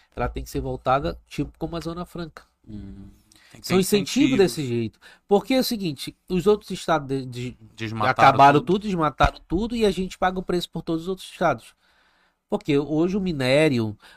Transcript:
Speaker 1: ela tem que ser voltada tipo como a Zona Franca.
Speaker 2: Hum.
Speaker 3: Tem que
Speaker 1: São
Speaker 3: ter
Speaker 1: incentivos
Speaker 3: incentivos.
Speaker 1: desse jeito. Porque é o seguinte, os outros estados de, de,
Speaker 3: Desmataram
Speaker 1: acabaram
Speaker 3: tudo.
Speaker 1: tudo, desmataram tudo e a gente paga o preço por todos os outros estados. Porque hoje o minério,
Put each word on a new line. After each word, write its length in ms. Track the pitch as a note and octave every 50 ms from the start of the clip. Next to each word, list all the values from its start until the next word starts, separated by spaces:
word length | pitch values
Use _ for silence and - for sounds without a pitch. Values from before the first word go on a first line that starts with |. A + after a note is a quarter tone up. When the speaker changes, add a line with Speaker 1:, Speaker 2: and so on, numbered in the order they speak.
| _ _ -
Speaker 1:
ela 140 | - A#2+ B2
tem 160 | - C3+ C3
que 60 | -
ser 100 | - C#3+
voltada 580 | B2+ C3+ B2+ B2+ - C3 B2+ C#3 D3 E3+ - - _
tipo 300 | _ - - C#3+ C#3 - -
como 180 | F3 D#3 E3
a 40 | E3+
Zona 240 | - E3 E3 E3+ F3+
Franca. 400 | - - F3 E3+ D#3+ - - _ _ _ _ _ -
Speaker 2:
Hum. 400 | G#2+ G#2 G2+ G2 G2 G2+ G2 G2 - _ _ _ _ _ _ _
Speaker 3:
Tem 100 | - A#2
que 60 | -
Speaker 1:
São 100 | - F3+
Speaker 3:
ter 40 | F#3
Speaker 1:
incentivos 520 | F#3 - - G#3 F#3 - - A#3+ C#4+ D4+ C4+
Speaker 3:
incentivos. 60 | G#3
Speaker 1:
desse 280 | G3 F3 - - D3
jeito. 340 | B2+ A#2 A#2 A#2 G#2+ - _ _ - - _ _
Porque 280 | - G3 G3+ G3 - C4+
é 60 | C4
o 40 | B3
seguinte, 500 | - A#3+ G#3+ G3 E3+ C#3+ - - - - _ _ -
os 180 | F#3 F3+ E3
outros 240 | G3+ G#3+ G#3 - -
estados 380 | F#3+ F3 - - E3 D#3 C#3+ C3
de, 160 | C3+ C3+ C3
de, 320 | B2+ B2 B2 B2 B2+ A#2 - A2+ G#2+ _
Speaker 3:
Desmataram 360 | - A2+ G#2+ A2 A2+ G#2+ B2
Speaker 1:
acabaram 500 | C3 - - C#3 C3 B2+ C#3 C#3 C#3+ D3
Speaker 3:
tudo. 60 | C#3+
Speaker 1:
tudo, 160 | - F3+ G#3+ G3
desmataram 580 | G#3+ F#3+ E3+ D#3+ D3 C#3 - D3 C#3 - - - -
tudo 280 | D#3 F3+ A3 A#3 A#3+
e 100 | A#3 A3
a 40 | G#3
gente 280 | F3+ F3 F#3+ F#3 - -
paga 200 | G3 F#3 F#3 F#3
o 40 | F3
preço 260 | - F3+ F3 F3 -
por 140 | - E3+ E3
todos 200 | - E3 D#3+ E3
os 60 | F#3
outros 220 | F#3+ F#3+ - -
estados. 440 | - - F#3 E3 C#3 A#2 - - _ _ _ _ _ _ _ _ _ _ _ _ _ _ _ -
Porque 260 | - - - - D3
hoje 400 | C#3 D3 C#3+ D#3 D3+ E3 F#3 F#3
o 40 | G#3+
minério, 760 | F#3+ F#3 E3 C#3 C3 B2+ C3 D3 D#3 D#3 C3+ A#2 A2+ A2 G#2 - _ - -